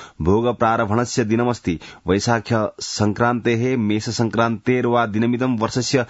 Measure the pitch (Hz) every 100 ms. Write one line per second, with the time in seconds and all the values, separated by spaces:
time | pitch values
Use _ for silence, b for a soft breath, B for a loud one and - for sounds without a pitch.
0 | B B 78 104 117 113 113 113 107 110
1 | 120 - 107 113 120 120 - 80 B B
2 | 85 101 120 117 - 113 107 - - -
3 | 107 101 120 120 120 113 127 127 104 107
4 | 123 107 113 107 117 107 - 127 123 120
5 | 113 107 117 120 131 113 113 127 120 135
6 | 117